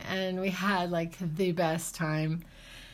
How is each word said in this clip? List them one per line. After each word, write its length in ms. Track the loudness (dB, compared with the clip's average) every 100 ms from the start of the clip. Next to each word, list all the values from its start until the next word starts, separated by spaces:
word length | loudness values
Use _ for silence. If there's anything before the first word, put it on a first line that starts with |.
| -4
and 320 | -2 0 0
we 100 | 0
had, 400 | 0 2 2 2
like, 260 | 2 0 -2
the 320 | -4 0 2
best 420 | 4 2 2 -4
time. 480 | -2 0 2 2 -2 -6 -16 -18 -18 -18